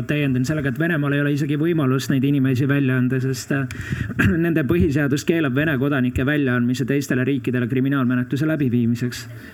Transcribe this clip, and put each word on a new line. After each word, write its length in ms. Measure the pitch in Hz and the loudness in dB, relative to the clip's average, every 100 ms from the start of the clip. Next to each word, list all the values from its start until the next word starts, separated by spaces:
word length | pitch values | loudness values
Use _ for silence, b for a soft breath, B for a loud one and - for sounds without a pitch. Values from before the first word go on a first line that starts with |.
| 123 | 0
täiendan 380 | 147 147 127 131 | 0 0 0 0
sellega, 220 | 156 139 | 0 -2
et 60 | 127 | -2
Venemaal 320 | 165 165 143 | 0 0 0
ei 80 | 143 | 0
ole 140 | 143 143 | 0 0
isegi 220 | 143 147 | 0 0
võimalust 480 | 160 165 131 135 131 | 0 2 2 2 2
neid 160 | 139 | 2
inimesi 400 | 139 143 131 123 139 | 2 2 2 2 2
välja 280 | 143 135 131 | 2 2 2
anda, 240 | 123 131 | 2 0
sest, 320 | 131 127 - | -2 -4 -4
äh, 140 | 143 131 B B B | -4 -4 B B B
<clears throat> 420 | B - 185 170 | B 0 0 2
nende 200 | 170 165 | 2 2
põhiseadus 640 | 135 175 185 139 143 143 - | 2 2 2 2 0 0 0
keelab 320 | 165 151 127 | 0 0 0
Vene 160 | 160 131 | 0 0
kodanike 440 | 143 143 123 127 | 0 0 0 0
väljaandmise 640 | 131 151 135 123 120 127 123 | 0 2 2 2 0 0 0
teistele 380 | 143 135 131 127 | -2 0 0 0
riikidele 400 | 139 117 123 120 | -2 -2 -2 0
kriminaalmenetluse 800 | 127 135 143 123 127 123 139 156 | 0 0 0 0 0 -2 -2 -2
läbiviimiseks. 800 | 151 139 120 117 117 123 - - B B | 0 0 0 0 0 -4 -6 -12 B B